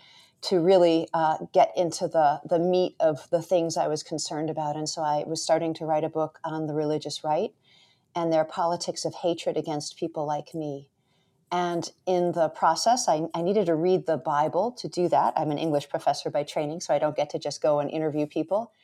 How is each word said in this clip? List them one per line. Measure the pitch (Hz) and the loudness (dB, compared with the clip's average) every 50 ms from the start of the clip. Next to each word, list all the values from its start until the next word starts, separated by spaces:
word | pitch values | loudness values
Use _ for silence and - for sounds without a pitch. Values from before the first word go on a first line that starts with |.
| _ - - - - _ _ _ | _ -20 -20 -20 -20 _ _ _
to | - - 196 175 | -4 0 2 4
really, | 160 185 196 185 175 170 160 165 160 - - | 6 6 6 8 8 6 6 4 2 0 0
uh, | 165 160 156 156 - 175 - - | 0 2 2 0 -2 -4 0 4
get | 185 160 - - | 4 4 4 4
into | 185 180 165 160 - 185 | 0 -2 0 -2 -4 -4
the, | 165 - 160 151 143 151 147 - | -2 2 4 4 4 2 0 -2
the | - 180 | 0 0
meat | 165 170 180 180 185 185 175 - - | 2 2 2 2 2 0 0 0 0
of | - 160 151 139 - - | 2 2 2 0 -2 -2
the | - 165 160 | -2 -2 0
things | - 190 175 165 165 156 | 2 0 2 2 0 -2
I | 175 156 | -2 -2
was | 151 151 151 | -2 -2 -4
concerned | - - 165 147 - - 165 151 160 156 | -6 -6 -8 -6 -6 -6 -6 -4 -4 -4
about. | 156 156 156 147 147 | -4 -4 -4 -4 -4
And | 156 156 151 | -4 -6 -6
so | - 165 156 | -6 -4 -2
I | 151 147 147 151 | 0 0 0 -2
was | 156 160 160 - | -4 -6 -4 0
starting | - 160 160 165 165 160 | 2 2 2 2 -2 -4
to | - 165 | -4 -2
write | 156 156 151 160 | -2 0 0 0
a | 156 | -2
book | 156 156 156 151 - - - | -2 -4 -4 -4 -6 -8 -10
on | 160 160 160 160 | -8 -6 -4 -4
the | 151 147 | -4 -2
religious | 151 151 151 156 151 - 147 147 - - | -2 -2 -2 -2 -4 -4 -8 -10 -6 -4
right | 156 151 165 208 247 - _ _ _ _ _ _ _ _ _ _ _ - | -2 0 0 -2 -4 -6 _ _ _ _ _ _ _ _ _ _ _ -4
and | 175 170 165 160 | -2 0 2 2
their | 156 156 | 2 2
politics | 160 - - 175 170 175 175 - - 165 - - | 0 -2 -2 0 0 0 -2 -4 -6 -6 -4 -6
of | 165 - | -6 -4
hatred | - - 175 170 165 - 175 160 | -2 -2 -2 -2 -2 -2 -4 -2
against | 156 156 165 151 147 147 - - | -2 -2 -4 -4 -6 -6 -8 -8
people | - 175 165 165 160 147 | -6 -6 -6 -4 -4 -4
like | 147 151 151 151 - - | -4 -4 -4 -6 -8 -8
me. | 165 156 147 143 139 139 _ _ _ _ _ _ _ _ _ _ _ _ - | -8 -6 -6 -8 -10 -12 _ _ _ _ _ _ _ _ _ _ _ _ -4
And | 175 180 180 175 175 170 160 - - _ _ | -2 -2 0 0 -2 -2 -4 -6 -10 _ _
in | - 180 180 175 175 | 0 2 2 2 2
the | 160 175 160 156 | 2 2 0 0
process, | - - - 165 165 - - 233 240 247 - | 0 2 2 2 2 4 4 2 2 4 2
I, | 208 165 156 160 160 - | 2 2 2 0 -2 -4
I | 170 170 | -2 0
needed | 180 202 220 196 | 0 2 2 2
to | 170 165 | 2 2
read | 151 165 185 185 175 - | 2 4 2 2 2 2
the | - 160 | 0 -2
Bible | 135 - 160 147 147 156 156 - 165 202 240 | -2 -2 0 0 2 2 2 0 0 -2 -2
to | 247 - - | -4 -8 -10
do | 156 - 180 180 165 | -6 -2 -2 0 4
that. | 151 139 151 - - | 4 4 4 2 2
I'm | - 160 151 | 0 0 -2
an | 147 - | -2 -2
English | 156 160 147 143 - | 0 0 0 0 -2
professor | - - 160 - 147 143 - - 160 | -2 -6 -2 0 0 0 0 -2 -4
by | 143 151 147 | -2 -2 -4
training, | - - 165 151 147 156 180 | -4 -4 -4 -4 -4 -6 -6
so | - - 156 | -2 -2 0
I | 143 | 2
don't | 151 151 147 | 0 0 0
get | 147 147 - | -2 -2 -4
to | - 151 | -4 -6
just | - 147 143 - | -6 -6 -6 -2
go | - 156 147 147 | 0 2 2 2
and | 147 - | 0 -2
interview | - 160 156 156 143 151 147 | -2 -2 -2 -2 -2 -2 -4
people. | 147 - 165 156 - 185 208 233 240 _ _ | -2 -2 -4 -4 -2 -2 -4 -4 -6 _ _